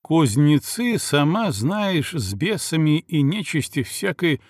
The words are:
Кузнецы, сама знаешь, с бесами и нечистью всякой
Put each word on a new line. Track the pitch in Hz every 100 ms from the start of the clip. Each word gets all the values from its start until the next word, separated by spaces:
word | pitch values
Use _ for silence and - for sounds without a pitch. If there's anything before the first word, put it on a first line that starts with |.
Кузнецы, | - 160 139 110 147 147 - - 240 214
сама | - 147 147 202 214
знаешь, | 101 127 208 202 175 -
с | 165 95
бесами | 98 180 202 - 160 156 151
и | - 156
нечистью | 139 208 170 151 - 151
всякой | 117 - 196 - 175 135 _